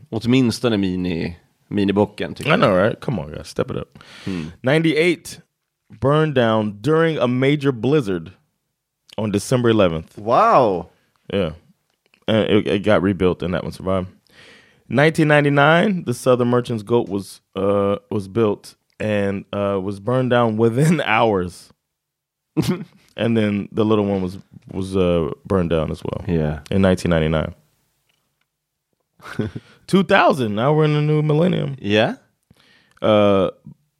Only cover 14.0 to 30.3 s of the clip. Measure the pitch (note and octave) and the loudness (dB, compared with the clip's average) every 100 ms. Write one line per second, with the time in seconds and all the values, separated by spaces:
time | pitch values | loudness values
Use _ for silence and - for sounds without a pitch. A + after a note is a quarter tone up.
14 | F#2 - _ _ - - _ _ _ A#2+ | -4 -12 _ _ -20 -20 _ _ _ 0
15 | D#3 D#3+ D3+ D3 C#3+ C#3+ D3 E3+ G#3+ F#3 | 2 2 2 4 4 4 4 4 2 -2
16 | C#3 B2 C3 B2 A#2+ B2 A#2 A#2 G#2 A#2+ | -4 -2 2 2 2 0 -2 -8 0 0
17 | A2+ G2 F#2 - _ G2 G2 G2+ G2+ G2+ | 0 -6 -8 -18 _ -4 0 0 0 -2
18 | - G#2+ F#2+ F#2+ A2 G2+ - - _ _ | -4 -8 -4 0 0 0 -8 -20 _ _
19 | G#2+ G#2 G2 G2 - G2+ G2+ G2 F#2+ G2 | -4 -2 -2 -4 -8 -6 -4 -2 -4 -8
20 | G2 B2+ B2+ A#2+ A#2 G#2+ A#2 A#2 D#3 E3 | -4 -2 0 2 2 2 0 2 2 0
21 | - A2 A#2 G2 F2+ F2 - _ _ _ | 0 2 2 0 -4 -10 -20 _ _ _
22 | _ _ _ _ _ - - F3 - _ | _ _ _ _ _ -4 -2 -4 -8 _
23 | _ - A#2 A2+ G#2 G2+ - G2 G#2+ G#2+ | _ -4 0 2 0 -2 -4 -2 2 2
24 | G2+ G2 F#2 F#2+ - - - F#2 F#2+ F#2+ | 2 -2 -4 -8 -18 -20 -12 -8 -4 0
25 | F2+ E2+ D#2 - - G2 E2+ E2 D#2 E2 | 2 2 0 -6 -2 0 2 0 -2 -6
26 | - - E2 E2 D2+ D2+ - G2 F#2+ F#2 | -8 -8 -2 -2 -2 -4 -4 0 2 2
27 | F2 E2+ D#2 D#2+ E2 - _ _ _ _ | 0 0 0 -2 -4 -10 _ _ _ _
28 | _ _ _ _ _ _ _ _ _ _ | _ _ _ _ _ _ _ _ _ _
29 | _ _ - - G#2+ - - _ - F#3 | _ _ -14 -8 -8 -8 -18 _ -2 0
30 | F#3+ G3 E4+ | 2 4 4